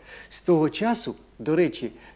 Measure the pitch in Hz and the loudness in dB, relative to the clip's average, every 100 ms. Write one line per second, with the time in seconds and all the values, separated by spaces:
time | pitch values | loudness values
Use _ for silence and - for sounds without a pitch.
0 | - - - - - 170 156 156 220 233 | -20 -20 -12 -4 2 4 4 2 0 0
1 | - - - - 120 165 170 - 113 - | -4 -10 -14 -10 -2 2 2 0 -8 -10
2 | - | -20